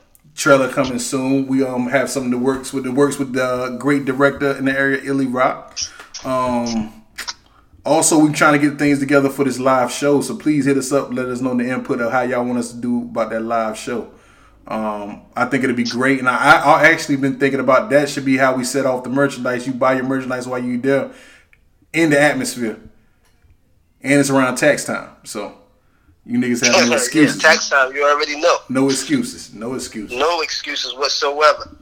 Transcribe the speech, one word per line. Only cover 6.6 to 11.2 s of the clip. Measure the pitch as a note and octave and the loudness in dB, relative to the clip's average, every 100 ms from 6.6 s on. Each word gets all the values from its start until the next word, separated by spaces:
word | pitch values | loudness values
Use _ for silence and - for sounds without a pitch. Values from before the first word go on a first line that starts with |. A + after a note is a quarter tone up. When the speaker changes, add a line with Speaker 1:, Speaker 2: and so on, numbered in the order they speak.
| A#2+ A2+ G#2+ - _ - - - _ _ _ _ - | -2 -4 -6 -12 _ -14 -14 -14 _ _ _ _ 0
Speaker 1:
also, | D3+ D#3+ D#3+ | 0 4 4
we | D3+ | 4
trying | D3 D#3+ D3 | 4 4 6
to | D3 | 2
get | C#3+ | 0
things | D3 C#3 | 0 2
together | C3+ C#3+ C3+ | 4 2 2
for | C3+ | 0
this | C3+ A#2+ | -2 0
live | B2+ C3 A#2+ | 2 2 0
show, | - C#3+ C#3+ | -2 2 2
so | B2 A2 | 0 -4
please | D#3 D3+ C3+ | 0 0 2
hit | C#3 | 0
us | C3 | 0
up. | C#3 B2+ | -2 -2
Let | B2 | -6